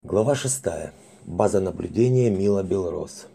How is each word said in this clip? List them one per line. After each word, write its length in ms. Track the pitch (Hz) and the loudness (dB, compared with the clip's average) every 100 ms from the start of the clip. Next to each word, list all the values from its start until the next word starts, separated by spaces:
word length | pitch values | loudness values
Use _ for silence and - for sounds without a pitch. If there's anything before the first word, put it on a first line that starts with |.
Глава 320 | - 95 110 139 | -2 0 2 0
шестая. 560 | 135 - - 82 80 - - - | -2 -4 -4 -6 -10 -14 -20 -20
База 360 | - 85 104 101 | -12 0 2 2
наблюдения 680 | 95 82 85 - 123 127 120 | 0 -4 -6 2 4 4 4
Мила 320 | 95 101 98 | 2 2 2
Белрос. 640 | 95 98 90 80 78 - - | 0 -2 -2 -4 -8 -12 -20